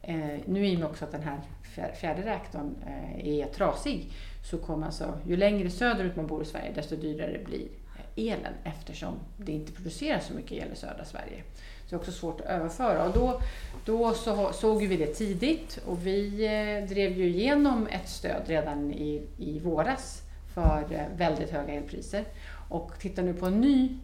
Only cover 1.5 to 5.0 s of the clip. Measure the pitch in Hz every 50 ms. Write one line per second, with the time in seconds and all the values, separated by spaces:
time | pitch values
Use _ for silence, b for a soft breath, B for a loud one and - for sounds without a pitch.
1.5 | - - - - - 165 - - - - - 165 156 180 196 220 208 180 - -
2.5 | - 143 143 147 - - - 147 139 - - - - - - - 151 147 143 -
3.5 | - - 202 156 - - - 294 254 - - B B B B B B B - -
4.5 | - 160 - - 160 156 156 160 160 -